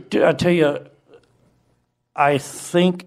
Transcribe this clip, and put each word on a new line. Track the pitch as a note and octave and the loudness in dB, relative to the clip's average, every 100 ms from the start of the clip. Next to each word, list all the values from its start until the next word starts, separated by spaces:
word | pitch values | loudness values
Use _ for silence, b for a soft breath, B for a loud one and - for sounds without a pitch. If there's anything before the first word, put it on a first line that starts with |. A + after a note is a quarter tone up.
| - | -6
d-, | G#3 | 0
I | E3+ | 0
tell | D3 F3 | 2 0
you, | F3 D3 C#3+ - _ _ - _ _ _ _ _ _ _ _ _ | 2 0 -2 -10 _ _ -20 _ _ _ _ _ _ _ _ _
I | - D3 C#3+ | -2 0 0
think | - - - F3 F3+ F3+ | -4 -16 -4 2 2 0